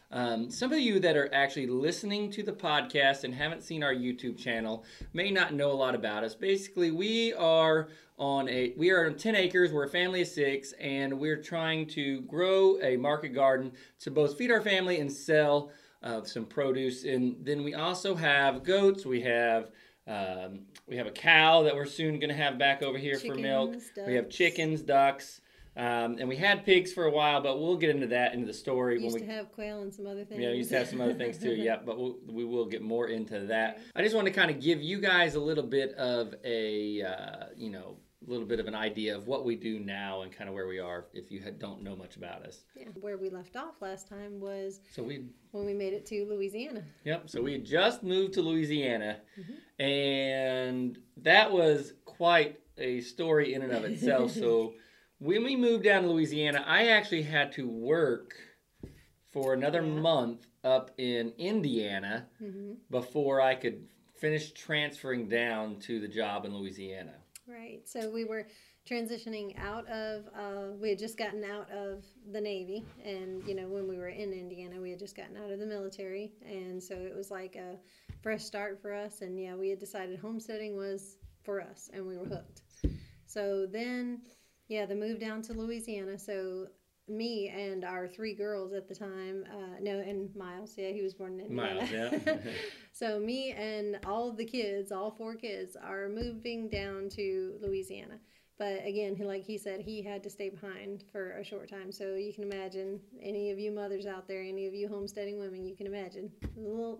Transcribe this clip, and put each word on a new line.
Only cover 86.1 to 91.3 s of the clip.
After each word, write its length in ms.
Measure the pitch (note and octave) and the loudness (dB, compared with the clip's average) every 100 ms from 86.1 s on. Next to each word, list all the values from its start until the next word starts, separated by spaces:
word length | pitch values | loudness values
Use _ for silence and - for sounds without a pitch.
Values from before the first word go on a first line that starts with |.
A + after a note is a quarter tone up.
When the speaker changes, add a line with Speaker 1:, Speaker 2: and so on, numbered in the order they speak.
| G3 | -10
Speaker 2:
So 500 | G#3 G3 F#3 F#3 F#3+ _ _ _ - | -8 -6 -6 -8 -12 _ _ _ -10
me 420 | G#3+ A#3 A3+ G3 | -6 -4 -4 -6
and 340 | G3 G3+ F#3+ | -6 -8 -6
our 240 | F3+ F3+ F3+ | -6 -8 -8
three 260 | F3+ A3 | -8 -8
girls 400 | G3+ G#3 G3+ F#3+ | -6 -6 -6 -6
at 140 | G3 G3 | -8 -10
the 80 | F#3+ | -12
time, 500 | G3+ F#3+ F#3+ F#3+ F#3+ | -10 -10 -8 -10 -10
uh, 260 | G#3 F#3+ F3+ | -12 -14 -8
no, 180 | G3+ G3 | -6 -6
and 360 | F#3+ G3 G3 G3 | -6 -6 -8 -10
Miles, 380 | F3+ F3+ G#3+ - | -12 -12 -14 -8
yeah, 120 | F#3+ | -6
he 120 | G#3 | -4
was 100 | F#3+ | -4
born 260 | F#3+ F#3 | -6 -10